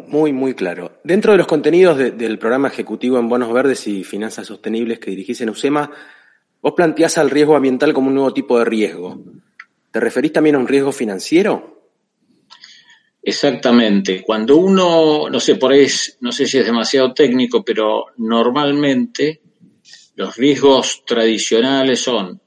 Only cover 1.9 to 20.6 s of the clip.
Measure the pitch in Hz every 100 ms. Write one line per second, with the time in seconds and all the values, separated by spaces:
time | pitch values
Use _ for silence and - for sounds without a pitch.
1.9 | 139 123 - 113 107 113 131 135 - 98
2.9 | 110 123 127 117 123 120 120 135 127 107
3.9 | 98 87 101 110 110 98 104 - 113 117
4.9 | 113 - 95 95 117 113 107 139 147 147
5.9 | - - - _ _ _ _ 135 - 170
6.9 | 151 165 165 143 139 147 151 135 127 147
7.9 | 135 135 135 135 139 - 120 110 110 104
8.9 | 90 90 92 - - _ - - _ _
9.9 | 220 220 247 160 165 151 143 120 139 139
10.9 | 127 110 95 - 160 202 120 - _ _
11.9 | _ _ _ _ _ _ - - - _
12.9 | _ _ _ - 104 143 123 127 120 113
13.9 | 101 95 95 - 110 110 147 190 190 180
14.9 | 165 160 151 147 131 - - 127 139 135
15.9 | - - - 120 117 131 135 107 117 113
16.9 | 139 131 127 143 127 123 117 110 107 107
17.9 | 107 - - 113 117 117 135 143 143 143
18.9 | 127 120 - 147 156 _ _ _ _ _
19.9 | - _ - 98 - 139 131